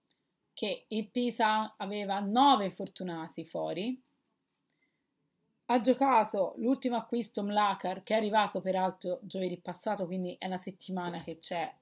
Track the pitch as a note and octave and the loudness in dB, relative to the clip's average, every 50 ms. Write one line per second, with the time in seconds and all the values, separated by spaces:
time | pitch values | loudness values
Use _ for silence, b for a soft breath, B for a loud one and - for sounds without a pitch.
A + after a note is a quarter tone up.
0 | _ _ _ _ _ _ _ _ _ _ _ - A3 G3+ F3+ - - _ A3 A3 | _ _ _ _ _ _ _ _ _ _ _ -4 -4 -4 -4 -6 -6 _ -4 -4
1 | G#3+ - - B3 B3 A#3+ A#3 - A3+ G#3+ G#3+ A3 G#3+ G#3+ - - G3+ F#3+ G#3 G#3 | -4 -2 -2 0 0 0 2 2 4 4 4 2 0 -2 -6 -8 -6 -6 -4 -4
2 | G3+ F#3+ G3 G3+ G3+ G3 G#3+ B3 C#4 C#4+ C4 G#3+ G3+ F#3 - - G3 F3 - - | -2 -2 -2 -2 -2 2 4 6 8 8 6 6 4 0 -4 -6 -8 -8 -8 -8
3 | F#3 F3+ E3 D#3+ D#3+ E3 - - D#3+ - - E3 D#3 D#3 D#3+ E3+ G3+ B3 B3+ B3+ | -8 -6 -6 -6 -8 -8 -10 -10 -10 -6 -4 -4 -2 -2 -2 -2 -4 -4 -6 -6
4 | _ _ _ _ _ _ _ _ _ _ _ _ _ _ _ _ _ _ _ _ | _ _ _ _ _ _ _ _ _ _ _ _ _ _ _ _ _ _ _ _
5 | _ _ _ _ _ _ _ _ _ _ _ _ _ - A#3+ B3+ G#3 B3+ B3 - | _ _ _ _ _ _ _ _ _ _ _ _ _ 0 0 4 4 4 4 6
6 | C4+ C#4 B3+ A3+ G#3 - - G3+ F3+ - - - A3 A#3+ C4+ C4+ - B3+ A#3+ A3+ | 4 6 6 6 4 4 2 0 0 0 -2 0 0 0 0 2 0 -2 -2 -2
7 | G#3+ - A#3 A#3+ A3 - - G#3+ G3+ G3+ G3+ G#3 G#3 G3+ F#3+ - - F3+ F#3+ - | -2 -2 -2 -2 -2 -2 -4 -4 -2 0 2 2 4 2 2 0 -2 -4 -4 -4
8 | - - G#3+ A3+ G#3+ G3+ G#3 A3 G#3 G3 - F#3 F3+ F#3 F#3 F#3 F#3 F#3 F3+ - | -2 0 0 2 2 2 4 2 2 2 0 -2 -2 0 0 2 2 0 -2 -4
9 | - F3+ F3+ - G#3 F3 - F#3+ F#3 F3+ F3 F3 - F#3 E3+ - - G#3+ G#3 G3 | -6 -6 -6 -6 -8 -8 -6 -4 -4 -4 -4 -6 -8 -10 -8 -4 -4 -2 -2 -2
10 | F#3 E3 F#3 F#3 F#3 F3+ F3 - - F#3 F#3 F3+ - G3 G3 - - - F#3 F3+ | -4 -4 -4 -4 -4 -6 -6 -6 -6 -6 -6 -6 -6 -8 -10 -10 -10 -6 -6 -4
11 | F3 F3 F3 E3+ E3+ E3+ D#3+ D#3+ - - F#3 E3+ D#3 - - _ | -4 -6 -6 -8 -8 -10 -12 -12 -10 -6 -4 -4 -4 -6 -8 _